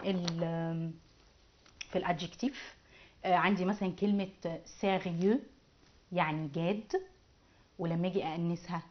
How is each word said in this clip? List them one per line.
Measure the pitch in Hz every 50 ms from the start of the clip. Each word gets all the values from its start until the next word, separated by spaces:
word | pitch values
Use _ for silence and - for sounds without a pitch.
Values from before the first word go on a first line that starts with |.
| -
ال-، | 196 190 180 175 170 165 165 170
آم، | 165 165 165 165 165 165 165 165 165 165 - - - - - - - - - - - _ _ - - - - - -
في | - 185
الادجكتيف، | - 175 175 170 180 165 - - 233 277 - - - - - - _ - - - - - - - -
آه، | 190 180
عندي | 170 160 190 202 175 185
مثلًا | 185 208 - 202 185
كلمه | 170 - 196 208 208 196 190 190 - - - 165 165 - -
سيريو، | - - - 214 196 190 185 - 185 170 165 185 202 226 285 - - - - _ _ _ _ - - - - _ -
يعني | 180 175 170 156 151 156 156 143 143
جاد، | 170 165 175 208 214 226 - - 381 381 - - _ _ _ _ _ _ _ _ _ - _ _ -
ولما | 175 165 165 170 175
اجي | 185 185 196 -
اانسها | 160 156 170 170 170 170 170 - - 180 165 - -